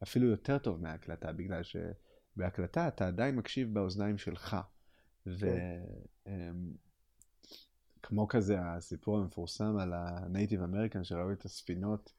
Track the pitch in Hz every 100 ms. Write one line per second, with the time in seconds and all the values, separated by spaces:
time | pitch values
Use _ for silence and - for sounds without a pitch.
0 | - 123 123 104 - 139 117 85 82 80
1 | - 82 80 80 95 87 87 85 85 92
2 | - - _ - 90 - 90 165 165 -
3 | 92 90 131 127 - 131 120 104 92 98
4 | 104 101 - 85 - 95 95 - _ _
5 | _ _ 90 90 95 90 90 87 90 95
6 | 92 _ - 95 85 87 87 - - _
7 | _ _ - _ - - - _ _ -
8 | - 104 107 120 98 98 85 85 - 85
9 | - 104 92 - 85 - 107 104 92 87
10 | 87 87 90 95 101 101 87 98 110 101
11 | 87 85 92 98 95 - - 87 101 107
12 | -